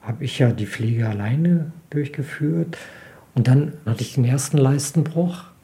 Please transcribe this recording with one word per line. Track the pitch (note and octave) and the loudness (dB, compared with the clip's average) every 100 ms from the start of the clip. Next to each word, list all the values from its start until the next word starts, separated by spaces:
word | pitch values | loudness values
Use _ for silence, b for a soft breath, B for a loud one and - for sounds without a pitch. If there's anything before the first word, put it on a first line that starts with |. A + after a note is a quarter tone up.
habe | - A#2 | -8 -6
ich | C3 - | -6 2
ja | B2 | 2
die | G2+ G#2 | 4 -4
Pflege | - A2+ A#2 A2+ | -4 -2 0 0
alleine | G#2 G2+ C3+ E3+ E3+ D#3 - _ | -2 -2 0 4 2 0 -10 _
durchgeführt. | D3 C#3+ - C3+ - D3+ E3 E3 E3 B B B B B - | -6 -4 -6 -8 -4 -2 0 -2 -8 B B B B B 0
Und | B2 | 4
dann | C3 D3 - - | 4 4 -4 -4
hatte | A2+ | -4
ich | A#2 | -4
den | - | 0
ersten | B2 C3+ - D3+ | 2 0 0 2
Leistenbruch. | C3+ C#3+ - E3+ D3 D#3+ F3+ - - - | 4 2 0 0 0 0 -2 -2 -14 -20